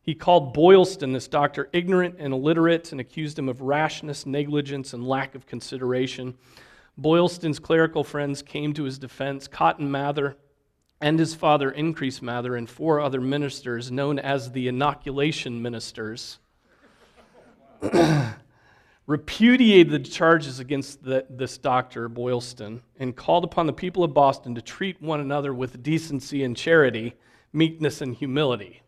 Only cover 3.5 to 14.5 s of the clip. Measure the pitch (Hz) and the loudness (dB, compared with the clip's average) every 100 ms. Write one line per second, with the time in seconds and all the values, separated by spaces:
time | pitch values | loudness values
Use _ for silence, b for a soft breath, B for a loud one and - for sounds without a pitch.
3.5 | 123 135 143 156 - 151 143 139 143 147 | -6 -2 0 -2 -4 -10 -12 -6 -6 -2
4.5 | 147 139 139 131 120 127 135 135 131 _ | -4 -4 -10 -10 -10 -4 -4 -4 -12 _
5.5 | 123 - 131 127 127 131 - 127 127 b | -14 -12 -6 -4 -2 -4 -6 -12 -14 b
6.5 | b b b b - 147 165 175 175 160 | b b b b -4 2 4 2 0 -6
7.5 | 143 - 165 160 160 143 147 143 139 - | -6 0 2 2 0 -4 -4 -6 -6 -10
8.5 | 147 147 147 139 135 131 - 139 139 - | -8 -6 -4 -6 -8 -16 -8 -8 -8 -12
9.5 | - 165 - 143 139 143 147 139 139 _ | 0 0 2 -4 -2 -2 -2 -4 -6 _
10.5 | _ _ _ _ _ 147 160 160 160 165 | _ _ _ _ _ 0 2 0 0 2
11.5 | 151 135 139 160 156 135 127 123 120 123 | 4 2 -2 -4 -4 -6 -6 -8 -6 -4
12.5 | 120 117 - 156 147 143 131 127 143 143 | -6 -8 -6 0 2 0 -2 -2 -2 -4
13.5 | - 127 117 123 123 143 143 139 139 123 | -6 -8 -8 -6 -4 -2 -2 -2 -4 -4